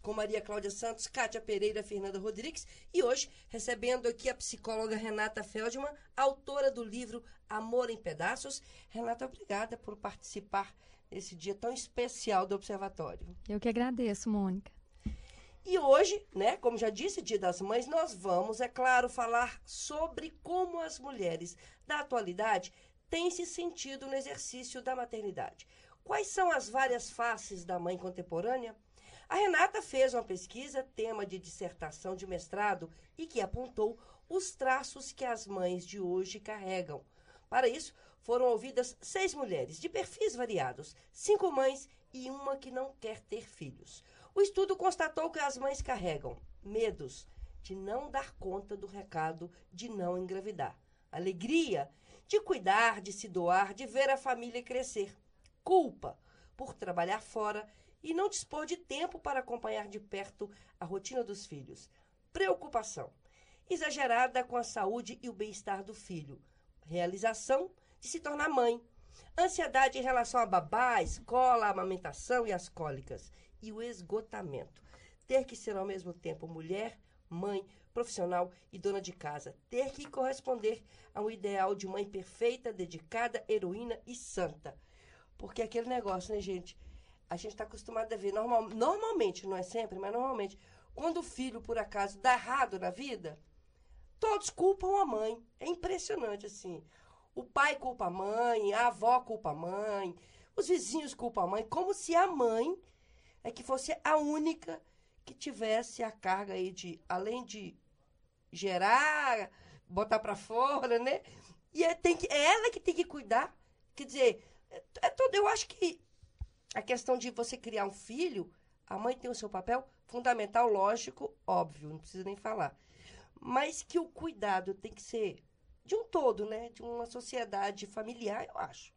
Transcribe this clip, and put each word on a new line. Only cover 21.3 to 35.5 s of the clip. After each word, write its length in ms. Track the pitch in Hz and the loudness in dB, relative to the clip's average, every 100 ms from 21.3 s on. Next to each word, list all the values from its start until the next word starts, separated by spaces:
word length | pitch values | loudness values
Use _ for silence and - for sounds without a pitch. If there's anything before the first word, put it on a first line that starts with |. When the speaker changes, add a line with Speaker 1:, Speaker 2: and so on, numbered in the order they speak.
| 165 170 - - - - | -2 -8 -14 -20 -20 -6
Speaker 1:
da 140 | 302 | -4
atualidade 720 | 285 240 196 180 220 269 269 - - _ _ | 0 -2 -2 -2 2 2 0 -16 -20 _ _
têm 220 | 330 349 | 0 0
se 160 | 349 339 | 0 -6
sentido 600 | - 349 - 269 269 269 | -4 -6 -6 -10 -8 -4
no 60 | |
exercício 680 | 269 269 - - 247 247 254 | -4 -4 -8 -10 -10 -10 -8
da 140 | 247 254 | -4 -4
maternidade. 720 | 240 220 208 170 113 - - - - - | -4 -4 -6 -6 -8 -10 -20 -20 -20 -20
Quais 240 | - - 415 | -4 -2 0
são 240 | - 359 | 2 4
as 180 | 294 247 | 4 2
várias 420 | 240 269 240 - | 2 2 2 -2
faces 540 | - 233 220 - 190 | -2 -2 -2 -6 -12
da 140 | 170 180 | -6 -2
mãe 180 | 170 180 | -2 -4
contemporânea? 760 | 180 180 180 165 202 254 233 214 _ _ - - - | -6 -8 -4 -2 0 -2 -4 -12 _ _ -20 -20 -2
A 80 | 370 | 2
Renata 440 | 403 311 359 440 | 4 6 6 4
fez 320 | - 262 262 | -2 4 4
uma 120 | 247 | 4
pesquisa, 580 | 208 185 - 226 277 269 262 - | -2 -8 -8 -10 -6 -6 -6 -4
tema 280 | 226 214 | -4 -2
de 140 | 196 185 | -4 -6
dissertação 760 | - - 175 - 156 - 190 185 | -10 -8 -8 -6 -10 -8 -8 -6
de 100 | 190 | -6
mestrado, 640 | 175 - 202 208 185 165 - - - | -8 -6 0 0 0 -4 -16 -20 -12
e 80 | |
que 160 | 330 247 | -6 -4
apontou 560 | 196 240 254 - 214 233 - - _ | -2 -4 -8 -2 -2 -2 -16 -20 _
os 220 | 370 370 | -4 -4
traços 600 | - 262 262 - 269 - | -2 2 2 0 -12 -14
que 120 | - | -6
as 220 | 254 226 | -4 -4
mães 400 | 196 | -4